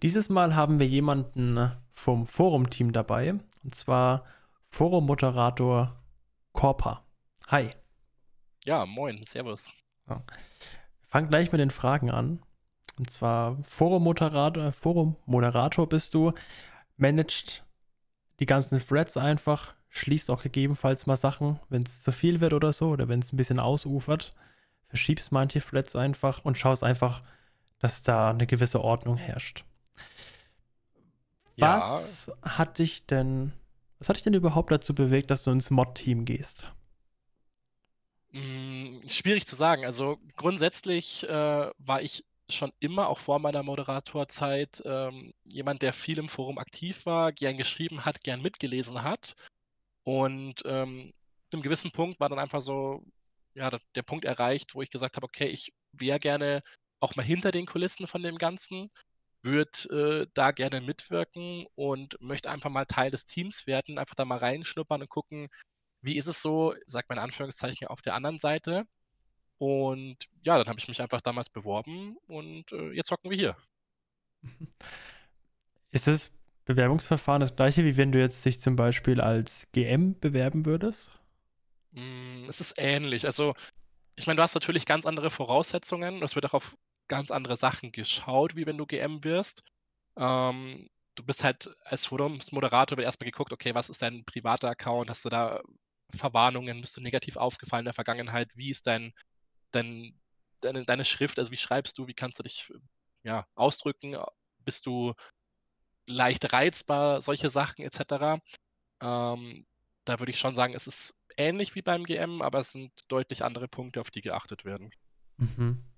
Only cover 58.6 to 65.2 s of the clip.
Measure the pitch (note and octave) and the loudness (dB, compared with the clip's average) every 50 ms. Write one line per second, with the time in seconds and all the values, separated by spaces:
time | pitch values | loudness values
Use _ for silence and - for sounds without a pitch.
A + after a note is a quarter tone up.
58.6 | - - F#3 F#3 G3+ G#3 _ - _ _ _ _ _ _ _ _ - B2+ C#3 D3 | -8 -10 -10 -12 -12 -14 _ -20 _ _ _ _ _ _ _ _ -2 2 2 2
59.6 | D3+ - - - - - - D3 D3 D3+ D3+ D#3 - - - C#3 C3 C#3 C#3+ - | 2 0 -4 -8 -6 -4 -2 0 2 2 0 0 -4 -2 2 2 4 4 2 0
60.6 | C3 C3+ C#3 C3 B2 C#3 C#3 - - - F3 E3+ E3+ - - F3 F3 F3 F3 F3 | -2 -2 -4 -4 -6 -6 -8 -10 -8 -4 -4 -2 -2 -4 -8 -12 -12 -10 -12 -12
61.6 | - - _ C3+ C#3 C#3 C3+ C3+ C#3 C#3 - - A#2+ B2+ - - - C3+ C#3+ C#3 | -14 -14 _ -6 -4 -4 -4 -6 -8 -12 -16 -14 -10 -10 -10 -8 -8 -8 -8 -8
62.6 | - C#3+ C3+ C#3 C3+ - - C#3+ B2+ C3+ C3+ - - - - F3 F3 G3+ - - | -6 -4 -4 -4 -4 0 0 0 0 0 -2 -6 -8 -8 -8 -8 -8 -8 -10 -10
63.6 | - C3+ C3+ C#3 - - D3 C3+ C3+ - - - C3 B2+ B2 A#2+ B2 B2 C3+ D#3 | -6 -4 -4 -4 -4 -6 -8 -8 -10 -6 -4 -4 -4 -4 -2 -2 -2 -2 -2 -4
64.6 | D#3+ - - E3 D3+ - D3+ C#3 C#3 - - D3+ | -8 -8 -8 -8 -4 -4 -4 -4 -6 -6 -8 -8